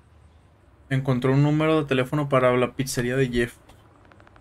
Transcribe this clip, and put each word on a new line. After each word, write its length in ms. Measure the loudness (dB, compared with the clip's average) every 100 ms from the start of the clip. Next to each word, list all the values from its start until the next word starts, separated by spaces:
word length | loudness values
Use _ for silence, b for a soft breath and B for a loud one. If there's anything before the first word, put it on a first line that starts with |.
| _ _ -20 -20 _ _ _ _ -6
Encontró 440 | -4 -2 0 2
un 100 | 2
número 380 | 2 2 2 0
de 60 | 0
teléfono 420 | -2 0 -2 0
para 260 | 2 2 2
la 160 | 0 -2
pizzería 400 | -6 -4 -2 0
de 140 | 0
Jeff. 280 | 0 -4 -6 -20 -20 -20 _ -20 -20 -20 -20